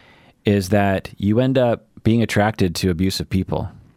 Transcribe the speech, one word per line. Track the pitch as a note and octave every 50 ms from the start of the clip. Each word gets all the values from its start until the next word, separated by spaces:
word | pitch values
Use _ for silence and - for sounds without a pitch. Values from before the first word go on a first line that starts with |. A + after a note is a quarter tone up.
| _ - - _ _ _ _ _ -
is | - G3+ G3+ F2+ F#2
that | G#2 G2+ G2+ G2 F#2+ F#2+ - - -
you | - F#2+ G2+ G#2+ A#2
end | B2+ C3 C3 C3
up | B2 A#2+ A2 - - _ _ - -
being | A2 A2+ A#2+ A2+
attracted | - - G#2+ G2+ A2 - - G2 F2+ E2
to | - - F#2
abusive | F2 D#2 F#2 F#2+ - - E2+ -
people. | - F#2+ F2+ - - C#2+ - - - - - - _